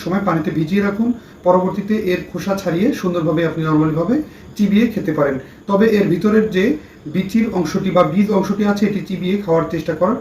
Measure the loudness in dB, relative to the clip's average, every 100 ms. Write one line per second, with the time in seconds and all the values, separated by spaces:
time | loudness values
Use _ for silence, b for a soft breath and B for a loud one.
0 | -4 -2 0 -2 -2 -2 0 0 0 0
1 | -2 -2 B B 2 2 2 -4 -2 -2
2 | -2 -4 -4 -8 -4 -4 -2 0 0 0
3 | -2 -2 0 0 0 -2 0 2 2 0
4 | 0 0 -2 B B -2 2 4 2 0
5 | -2 0 0 -2 B B -2 2 4 4
6 | 2 2 2 2 2 0 0 -2 B B
7 | -6 -4 0 0 0 -2 -2 -2 0 2
8 | 2 2 2 2 0 0 0 2 0 0
9 | -4 -6 -2 -2 0 0 0 -4 -4 -2
10 | 0 0